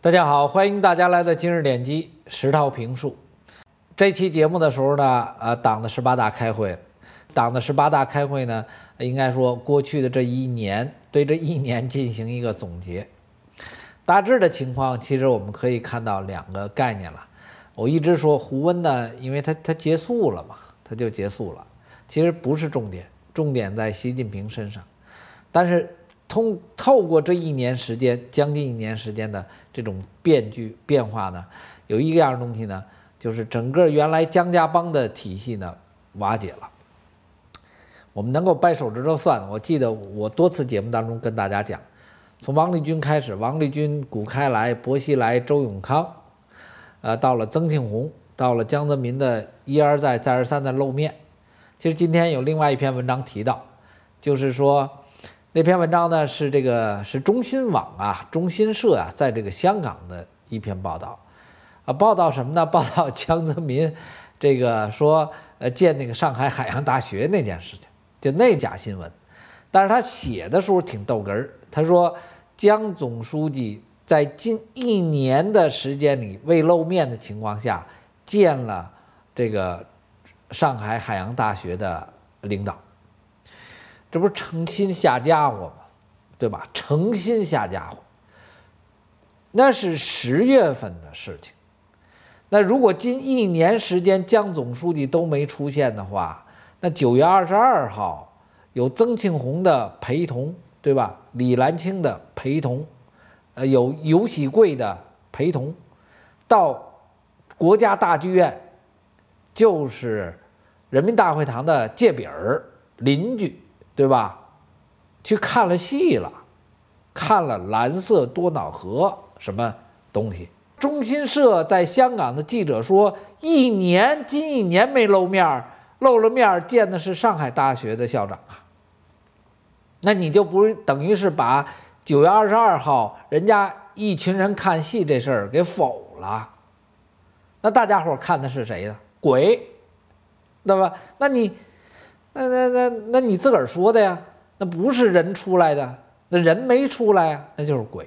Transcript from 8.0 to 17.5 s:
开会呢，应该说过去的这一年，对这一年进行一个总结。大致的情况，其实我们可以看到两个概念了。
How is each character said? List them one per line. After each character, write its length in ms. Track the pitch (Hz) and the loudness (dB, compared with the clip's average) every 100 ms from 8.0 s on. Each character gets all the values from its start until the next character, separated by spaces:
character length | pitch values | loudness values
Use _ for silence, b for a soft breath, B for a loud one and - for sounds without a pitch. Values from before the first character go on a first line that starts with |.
开 220 | 135 143 143 | 0 -2 -2
会 180 | 139 | -4
呢， 180 | 123 113 - B B _ | -4 -6 -8 B B _
应 160 | 123 | -6
该 180 | 131 131 | 0 0
说 240 | 127 127 120 | 2 0 0
过 240 | - 143 | 0 0
去 220 | 139 147 | 2 -2
的 80 | 127 | 0
这 120 | 131 | 0
一 240 | 123 123 131 | 0 -2 -4
年， 480 | 120 104 101 135 - _ | -4 -4 -4 -4 -10 _
对 140 | 143 | 0
这 100 | 147 | 2
一 220 | 160 156 160 | 0 -2 -4
年 320 | 127 123 123 | -2 -4 -4
进 240 | 139 123 | -4 -6
行 160 | 110 113 | -6 -8
一 100 | 123 | -6
个 140 | 120 | -6
总 260 | 104 95 87 | -6 -10 -14
结。 260 | 90 90 104 _ _ _ _ B B B B B | -12 -12 -12 _ _ _ _ B B B B B
大 160 | - 185 | 2 2
致 180 | 196 254 | 4 4
的 80 | 180 | 4
情 280 | - 131 | 0 -8
况， 260 | 127 131 120 | -4 -2 -4
其 160 | - 135 | -4 0
实 100 | 131 | 2
我 120 | 117 | 0
们 120 | 98 | -2
可 200 | 107 123 | -6 -4
以 100 | 120 | -4
看 240 | 117 117 | -6 -8
到 160 | 113 98 | -4 -6
两 240 | 95 92 - | -6 -12 -10
个 160 | 95 101 | -10 -10
概 240 | - 131 | -4 -4
念 180 | 104 87 | -4 -12
了。 140 | 76 - B B | -16 -20 B B